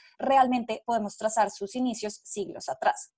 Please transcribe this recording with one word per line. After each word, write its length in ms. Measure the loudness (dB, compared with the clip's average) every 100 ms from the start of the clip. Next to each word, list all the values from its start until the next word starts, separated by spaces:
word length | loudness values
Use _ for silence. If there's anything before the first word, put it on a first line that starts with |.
| -20 -4
realmente 640 | 4 6 6 2 -2 -6
podemos 320 | -2 -2 -2 -2
trazar 340 | 0 2 2
sus 260 | 0 -6 -2
inicios 440 | -2 -2 -6 -8
siglos 440 | -8 -6 -6 -6 -8
atrás. 460 | -2 0 0 -4